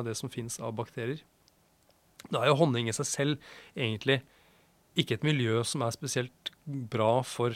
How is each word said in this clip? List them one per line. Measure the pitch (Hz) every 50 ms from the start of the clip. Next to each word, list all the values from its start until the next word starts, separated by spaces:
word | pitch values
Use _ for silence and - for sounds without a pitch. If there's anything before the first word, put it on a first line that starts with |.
| 120
det | 117 110
som | - - 127
finnes | - - 113 117 - -
av | - 113 113
bakterier. | 110 117 - - - 113 117 143 156 - _ _ _ _ _ _ _ _ _ _ _ _ _ _ _ _ _ _ - -
Da | - - 131 117
er | 135
jo | 147 135
honning | 165 156 123 117 117 113
i | 110
seg | - 147
selv | - - - 139 147 151 143 - - - - - -
egentlig | - - 139 113 110 107 - 131 135 127 - _ _ _ _ _ _ _ _ _ _ _ _ _ -
ikke | - 160 - 120
et | 107 -
miljø | 151 151 139 123 113 110 117 117
som | - - 151 123
er | 117 113
spesielt | - - 131 - 127 123 127 - _ - - - _ -
bra | 151 139 139 123 110 - 113 107 110 117 131 123
for | - - - 139 120 113